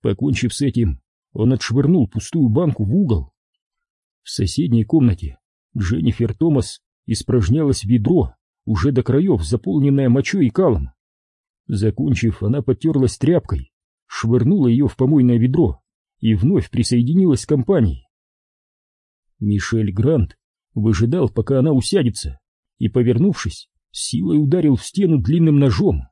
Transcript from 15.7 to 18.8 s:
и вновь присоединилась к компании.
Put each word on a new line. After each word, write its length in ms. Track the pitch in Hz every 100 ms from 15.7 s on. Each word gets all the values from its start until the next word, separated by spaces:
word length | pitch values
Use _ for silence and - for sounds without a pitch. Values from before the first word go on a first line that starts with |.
| 76 _ _ _ _
и 160 | 113 107
вновь 340 | 123 190 80
присоединилась 760 | - 113 120 120 170 185 131 -
к 40 |
компании. 580 | 147 123 190 107 67 _ _ _ _ _ _ _ _